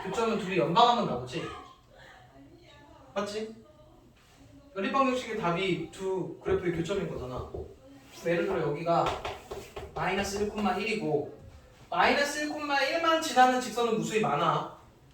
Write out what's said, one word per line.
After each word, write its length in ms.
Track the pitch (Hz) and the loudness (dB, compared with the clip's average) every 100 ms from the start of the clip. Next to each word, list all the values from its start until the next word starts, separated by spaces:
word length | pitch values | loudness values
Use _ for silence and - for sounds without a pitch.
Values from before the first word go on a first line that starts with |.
교점은 340 | 196 208 226 202 | -4 -2 0 0
둘이 180 | 180 180 | -2 0
연방하면 500 | 185 180 240 226 175 | 2 6 6 6 0
나오지? 360 | 127 123 165 117 - - - _ - - - - - - - - - - - - | -4 -6 -8 -8 -12 -16 -20 _ -20 -20 -20 -20 -20 -20 -20 -20 -20 -20 -20 -10
맞지? 400 | 196 202 208 220 - - - - - - - - - - - - 190 | -6 -4 -6 -8 -12 -20 -20 -20 -20 -20 -20 -20 -20 -20 -20 -14 -6
연립방정식의 640 | 254 277 254 254 226 214 | 0 2 4 2 -2 -2
답이 520 | 170 170 190 160 - | 0 0 0 0 -2
두 480 | - 190 185 170 - | -6 -4 -2 -4 -6
그래프의 340 | - 190 175 160 | -2 0 0 -2
교점인 320 | 170 202 160 | -2 -2 -4
거잖아. 400 | 131 127 123 - - - - - - - - 170 | -6 -8 -8 -8 -10 -12 -16 -20 -20 -20 -6 0
예를 200 | 170 190 | 2 2
들어 140 | 175 | 0
여기가 460 | 151 156 165 170 - - - - - - - - - | 0 -2 2 2 2 -2 -6 -10 -12 -14 -12 -14 -12
마이너스 420 | - 165 196 196 202 | -4 -2 0 -2 -2
일, 100 | 208 214 208 196 | -2 0 0 0
일이고 520 | 214 208 151 147 - - - - - - - | -2 -2 0 -2 -2 -10 -20 -20 -20 -20 -4
마이너스 520 | - 226 277 294 302 | 2 4 4 0 -2
일, 100 | 302 | -4
일만 720 | 302 294 277 269 330 330 320 | -4 0 0 2 0 2 2
지나는 380 | 311 254 254 254 | 4 6 8 6
직선은 360 | - - 226 208 | -2 0 0 0
무수히 220 | 165 214 | 0 0
많아. 560 | - - 165 151 - - - - - | 2 2 2 0 -2 -12 -20 -20 -20